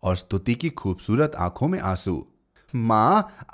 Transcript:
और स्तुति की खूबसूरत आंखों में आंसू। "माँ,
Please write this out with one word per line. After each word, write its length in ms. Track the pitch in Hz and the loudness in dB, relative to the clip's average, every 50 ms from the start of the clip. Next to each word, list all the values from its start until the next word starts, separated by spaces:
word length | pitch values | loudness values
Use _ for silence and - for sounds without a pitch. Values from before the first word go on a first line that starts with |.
| 113 | 0
और 140 | 95 92 | 0 -2
स्तुति 380 | 87 - _ - 95 95 120 120 | -2 -2 _ -4 -2 0 -2 -2
की 140 | 117 165 165 | 0 -2 -6
खूबसूरत 600 | - - - 95 92 90 - - 107 123 151 151 151 | -6 -4 -4 -4 -4 -4 -2 -2 2 2 2 0 0
आंखों 320 | - 87 90 - - 127 | -2 -4 -4 -2 -2 -2
में 120 | 156 185 185 | -2 -2 -2
आंसू। 480 | - 95 92 90 - 98 90 - - _ _ _ _ _ _ _ _ _ - | -2 -4 -4 -4 -4 -4 -4 -6 -6 _ _ _ _ _ _ _ _ _ -6
"माँ, 600 | 123 113 113 113 107 107 135 185 214 202 - - - - - | -2 2 4 4 6 6 6 6 4 2 0 -10 -20 -18 -4